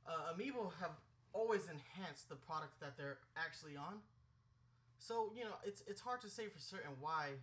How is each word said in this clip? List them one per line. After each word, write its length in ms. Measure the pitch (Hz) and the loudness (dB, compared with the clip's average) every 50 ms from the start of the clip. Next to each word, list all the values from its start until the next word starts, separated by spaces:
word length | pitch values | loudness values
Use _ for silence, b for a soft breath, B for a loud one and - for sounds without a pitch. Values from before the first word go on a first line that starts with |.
| _ | _
Uh, 260 | 160 160 160 156 165 165 | 0 0 0 0 0 0
Amiibo 380 | 180 233 277 262 247 214 180 160 160 | 0 0 0 2 2 0 0 0 0
have 120 | 180 160 156 - - - - - - - - | -2 -2 -2 -4 -14 -20 -20 -20 -18 -2 4
always 300 | 202 220 220 220 196 - | 4 8 8 8 6 6
enhanced 640 | 175 160 143 131 - - 180 190 165 151 - - - | 2 -6 -8 -8 -8 -6 -4 -4 -4 -4 -6 -8 -10
the 60 | 156 | -10
product 440 | 131 - - 160 156 151 139 - - | -10 -4 0 0 0 0 -2 -6 -8
that 180 | 151 143 135 | -8 -8 -6
they're 220 | - 143 139 135 - - _ _ | -4 -4 -4 -4 -6 -12 _ _
actually 400 | 151 165 156 - - 165 151 143 | 2 2 2 2 -6 -8 -6 -4
on. 240 | 143 143 170 202 214 208 - - - - - - - - - - - - b b b b b b | -4 -2 -2 -4 -6 -10 -14 -20 -20 -20 -20 -20 -20 -20 -20 -20 -20 -20 b b b b b b
So, 340 | - - - 233 233 220 208 220 | -12 -4 0 4 4 4 4 2
you 80 | 240 240 | -2 -4
know, 120 | 214 185 - - | -4 -4 -2 -2
it's, 200 | 202 202 - - | -4 -4 -4 -6
it's 140 | - 202 - | -6 -6 -4
hard 200 | - 247 247 247 | 0 0 0 0
to 80 | 226 202 | 0 -6
say 180 | - - 220 | -4 -4 -4
for 120 | 208 202 156 | -4 -4 -8
certain 320 | - - 190 190 - 147 139 131 | -10 -6 -6 -4 -4 -4 -6 -2
why 320 | 139 156 160 156 147 143 139 135 | 0 2 4 4 4 2 -2 -6